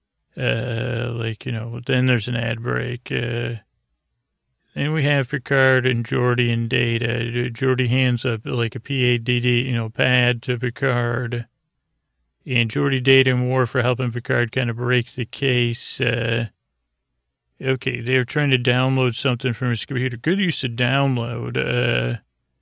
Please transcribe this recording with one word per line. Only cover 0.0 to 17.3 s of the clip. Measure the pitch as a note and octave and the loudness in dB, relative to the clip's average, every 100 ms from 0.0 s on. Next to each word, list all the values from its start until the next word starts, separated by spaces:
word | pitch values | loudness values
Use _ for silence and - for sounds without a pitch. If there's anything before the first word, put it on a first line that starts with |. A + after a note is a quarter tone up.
| _ _ _ - | _ _ _ -6
Uh, | B2 A#2 A#2+ A2+ A#2+ A#2 A#2 A#2 | -2 -2 -2 -4 -4 -4 -4 -4
like, | A2+ A2 B2+ | -6 -6 -6
you | |
know, | A2+ A#2 A#2+ A#2+ | -6 -6 -8 -2
then | B2+ B2+ | 2 4
there's | A#2+ G#2+ | 2 0
an | A#2+ | -4
ad | A#2 A#2 | -4 -4
break. | A#2+ B2 B2 B2 - | -4 -4 -4 -8 -6
Uh, | C3 A#2+ A#2+ B2 A#2 - _ _ _ _ _ _ _ _ _ _ | -4 -2 -4 -4 -6 -12 _ _ _ _ _ _ _ _ _ _
then | - C#3+ | -6 -2
we | D#3 | 0
have | C#3+ C#3+ B2+ | 2 2 0
Picard | C#3 - C#3 C3+ C3 B2 | -4 0 4 4 4 2
and | A#2+ | 0
Geordi | A2+ C3+ B2 A#2+ A#2+ | 0 0 2 2 2
and | A#2 A2+ | 0 0
Data. | B2 A#2+ A#2 A#2 A#2 A#2+ A#2+ B2 | 0 0 0 -2 -2 -2 -2 -4
Geordi | A2+ C3 B2+ B2 | 0 0 2 2
hands | B2+ B2+ A#2+ B2+ | 2 2 2 -2
up, | A2+ | -4
like, | D3 C3 A2+ A#2 | -4 -2 -2 -4
a | |
P | - C#3 | -6 0
A | B2 A#2+ | 2 2
D | A#2 B2 | 0 0
D, | B2 A#2+ | 2 2
you | C3 | 0
know, | A#2 A2+ | -2 -4
pad | - C3+ B2+ B2 A#2+ | 0 2 4 2 0
to | - B2 | -2 -2
Picard. | B2 - C3+ B2 A#2+ A#2+ A#2+ A#2 A#2 _ _ _ _ _ _ _ _ _ - | -4 -2 0 0 0 -2 -2 -4 -6 _ _ _ _ _ _ _ _ _ -2
And | B2 A2+ | 0 2
Geordi, | C#3+ C#3+ C3+ | 0 0 2
Data, | B2+ C3+ C3 | 6 6 6
and | B2+ B2 | 4 2
Worf | C3 B2 C3 | 2 2 2
are | |
helping | A#2 B2 B2 | 0 0 -2
Picard | A#2 - B2+ A#2 | -4 -2 0 0
kind | - A#2+ | -2 -2
of | A#2 | -2
break | B2 B2 A#2 | 0 0 0
the | - A#2 | -6 -8
case. | - C#3 B2 A#2+ A#2 - - | -2 0 2 2 -2 -8 -4
Uh, | A#2+ A#2 A#2 A#2 B2+ - _ _ _ _ _ _ _ | -2 0 0 0 -2 -8 _ _ _ _ _ _ _